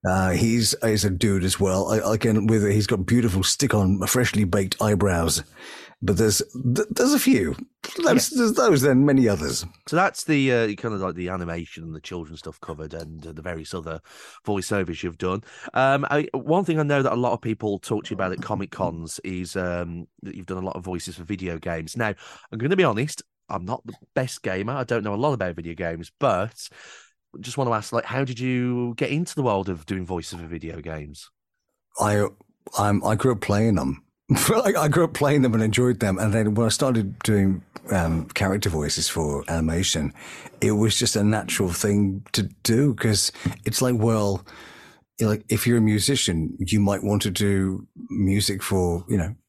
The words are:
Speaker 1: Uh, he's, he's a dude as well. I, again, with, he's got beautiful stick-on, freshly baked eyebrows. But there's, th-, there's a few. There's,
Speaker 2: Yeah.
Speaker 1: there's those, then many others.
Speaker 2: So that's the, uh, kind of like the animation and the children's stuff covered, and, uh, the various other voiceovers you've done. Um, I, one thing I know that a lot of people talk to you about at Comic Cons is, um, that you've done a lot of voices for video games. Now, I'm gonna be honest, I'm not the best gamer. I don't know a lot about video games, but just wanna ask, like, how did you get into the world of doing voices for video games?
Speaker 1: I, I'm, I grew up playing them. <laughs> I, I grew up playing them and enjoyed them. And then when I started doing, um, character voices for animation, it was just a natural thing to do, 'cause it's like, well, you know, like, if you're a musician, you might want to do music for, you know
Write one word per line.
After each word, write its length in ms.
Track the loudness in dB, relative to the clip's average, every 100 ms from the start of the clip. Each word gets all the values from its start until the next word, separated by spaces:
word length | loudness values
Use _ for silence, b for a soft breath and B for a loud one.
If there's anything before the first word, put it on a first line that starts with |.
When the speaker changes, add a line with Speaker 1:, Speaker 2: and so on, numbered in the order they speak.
| 0
Speaker 1:
Uh, 240 | 2 2
he's, 440 | 2 2 2 0 0
he's 200 | 0 2
a 40 | 0
dude 340 | 0 2 2
as 160 | 0 0
well. 320 | 0 2 0
I, 220 | 0 0
again, 340 | 0 2 2 4
with, 200 | 2 4
he's 180 | 2 2
got 180 | -2
beautiful 380 | 2 2 2 0
stick-on, 560 | 0 0 2 4 4 2 2
freshly 360 | 2 2 0
baked 360 | 2 0 0 0
eyebrows. 640 | 2 2 2 2 0 -2 -6 B B B B B
But 180 | 0 2
there's, 260 | 2 2 -4 -4 0
th-, 120 | 0 0
there's 220 | 0 2
a 60 | 4
few. 360 | 4 4 2 -4 -12 _ -12 -2
There's, 280 | 2 2 2
Speaker 2:
Yeah. 60 | 2
Speaker 1:
there's 160 | 2
those, 280 | 4 4 6
then 200 | 6 6
many 240 | 6 6 4
others. 380 | 2 -2 -4 -8 -16 -4
Speaker 2:
So 80 |
that's 300 | 0 0 -2
the, 260 | 0 2 2
uh, 140 | 2 0
kind 180 | -2 -6
of 80 | -4
like 140 | -4
the 140 | -4 -6
animation 540 | -6 -6 -8 -10 -14
and 120 | -14
the 40 | -14
children's 380 | -10 -12 -10 -14
stuff 220 | -16 -14
covered, 320 | -14 -12 -10
and, 320 | -12 -12 -14
uh, 60 | -14
the 100 | -12
various 320 | -10 -10 -10
other 260 | -10 -10 -12 B B B B
voiceovers 560 | -4 -4 0 -2 -2 -6
you've 160 | -8 -4
done. 260 | -4 -4 -8 B B
Um, 320 | 0 2 2 0
I, 160 | -2 -2
one 320 | -6 0 0
thing 140 | 2 0
I 40 |
know 180 | 2 2
that 100 | 2
a 20 |
lot 180 | 0 0
of 80 | -2
people 380 | -2 -2 -2 -4
talk 240 | -4 -4
to 40 | -4
you 40 |
about 160 | -4 -4
at 120 | -4
Comic 260 | -6 -6 -6
Cons 500 | -4 -4 -4 -10 -10
is, 320 | -8 -6 -6
um, 500 | -4 -4 -4 -6 -10 -14 _
that 140 | -14
you've 100 | -14
done 160 | -10 -6
a 40 |
lot 100 | -6
of 80 | -8
voices 300 | -8 -8 -8
for 80 | -14
video 340 | -10 -8 -6 -6
games. 400 | -6 -6 -8 -4
Now, 160 | -4 -6 B B B
I'm 80 | -6
gonna 160 | 0
be 80 | 2
honest, 400 | 2 2 -4 -8 -18 _ -10
I'm 160 | -8
not 160 | -6 -8 -8
the 60 | -16 _
best 300 | -4 -4 -6
gamer. 300 | -4 -4 -4
I 100 | -4
don't 200 | -2 -2
know 120 | -2
a 0 |
lot 180 | 0 0
about 220 | 0 -4
video 180 | -4 -10
games, 380 | -6 -6 -6 -12 _
but 500 | 0 2 -2 -8 -20 B B B B B _ -16
just 180 | -8 -4
wanna 140 | 0
ask, 200 | 0 0
like, 140 | -4
how 180 | -2 -4
did 160 | -4 -4
you 540 | -2 0 0 -2 -4 -4
get 120 | -2
into 240 | -2 -4
the 80 | -2
world 260 | 0 0 -2
of 200 | -6 -6
doing 180 | -6
voices 340 | -4 -6 -6 -12
for 60 |
video 340 | -10 -10 -10 -10
games? 520 | -10 -10 -12 -16 -20 _ _ _ _ _ _ -2
Speaker 1:
I, 280 | 0 2 0 -4 _ _ -8 0
I'm, 260 | 2 2
I 120 | 2
grew 160 | 2 2
up 100 | 0
playing 340 | 0 2 4
them. 280 | 2 0 -6 _ _ 0
<laughs> 60 | 2 4
I, 240 | 4 4 4
I 100 | 4
grew 160 | 4
up 80 | 2
playing 300 | 2 4 4
them 100 | 4
and 100 | 4
enjoyed 380 | 2 4 2 2
them. 160 | 0 2
And 160 | 2
then 200 | 2 2
when 120 | 2
I 40 | 2
started 480 | 2 2 2 0 -2
doing, 440 | 2 4 4 0 -6 -18 -2
um, 360 | 0 2 -2 -4
character 400 | -2 0 0 -2
voices 380 | -2 -2 -2 -2
for 380 | -2 -2 -4 -4
animation, 600 | -2 0 0 0 -2 -4 B B B B -2
it 120 | 2
was 240 | 4 2 2
just 160 | 0
a 80 | 2
natural 460 | 2 2 -2 -2 -2
thing 560 | 0 2 2 2 -2 -4
to 100 | -4 -4 -4
do, 300 | 0 2 2
'cause 360 | 2 0 2 -2 B B B
it's 180 | -4 0
like, 140 | 0 2
well, 480 | 2 2 2 -2 -6 B B B B B _ -2
you 80 |
know, 60 | 0
like, 140 | 0 0
if 180 | 0
you're 120 | 4 4
a 40 |
musician, 760 | 4 4 2 2 0 0 -2 -4
you 220 | 0 2
might 240 | 4 2
want 160 | 0 0
to 100 | 0
do 560 | 0 0 2 0 -4 -10 -18 -8
music 520 | -2 2 2 0 -2
for, 440 | 0 2 2 0 0
you 80 | -2
know 160 | -2 -8